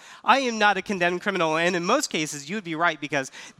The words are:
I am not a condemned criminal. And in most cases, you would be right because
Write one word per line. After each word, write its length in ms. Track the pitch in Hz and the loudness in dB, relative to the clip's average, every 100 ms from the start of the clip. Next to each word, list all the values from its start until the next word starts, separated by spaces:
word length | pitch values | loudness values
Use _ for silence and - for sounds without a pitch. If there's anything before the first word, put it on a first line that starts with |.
| - - | -20 -6
I 160 | - 254 | 2 2
am 200 | 262 220 | 2 2
not 180 | 208 190 | 2 2
a 40 | |
condemned 400 | - 196 175 180 | -2 0 0 0
criminal. 360 | 214 190 165 156 | -2 0 2 2
And 180 | 170 185 | 2 0
in 80 | |
most 260 | 175 262 285 | 0 0 0
cases, 400 | 196 151 147 139 | -2 -4 -6 -8
you 60 | 208 | -8
would 80 | |
be 120 | 170 156 | -6 0
right 260 | 170 156 | 0 0
because 300 | 147 147 135 - - - | -2 -2 -4 -8 -20 -8